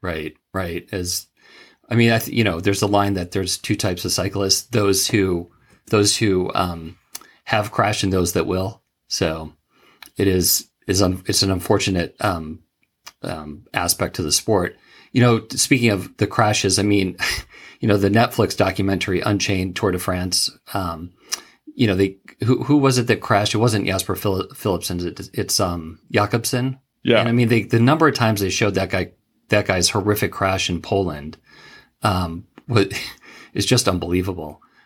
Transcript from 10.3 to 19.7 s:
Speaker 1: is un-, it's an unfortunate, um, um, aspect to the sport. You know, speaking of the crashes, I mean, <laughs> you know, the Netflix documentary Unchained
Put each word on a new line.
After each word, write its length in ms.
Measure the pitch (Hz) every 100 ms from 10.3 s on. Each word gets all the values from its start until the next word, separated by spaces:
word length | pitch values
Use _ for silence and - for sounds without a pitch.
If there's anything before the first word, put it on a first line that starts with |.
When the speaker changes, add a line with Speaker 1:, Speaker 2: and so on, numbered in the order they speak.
| 92 87 - - _ -
Speaker 1:
is 160 | 95
un-, 200 | 104 92 -
it's 160 | 98
an 80 | 98
unfortunate, 680 | 92 - 101 104 92 82 -
um, 420 | 104 85 78 80 _ _ _ _ - -
um, 440 | 87 82 76 73 -
aspect 420 | 101 87 - 92 -
to 60 |
the 100 | 78
sport. 440 | - - 101 87 - _ - _
You 80 | 123
know, 240 | 120 113 -
speaking 400 | - - 135 117
of 260 | 98 - -
the 100 | 101
crashes, 520 | - 107 104 98 98
I 40 |
mean, 340 | 104 101 92 90 - - -
<laughs> 320 | - - -
you 80 | 113
know, 80 | 101
the 140 | 98
Netflix 460 | 110 - - 98 -
documentary 640 | 95 90 98 95 - 90
Unchained 560 | - 101 - 95 92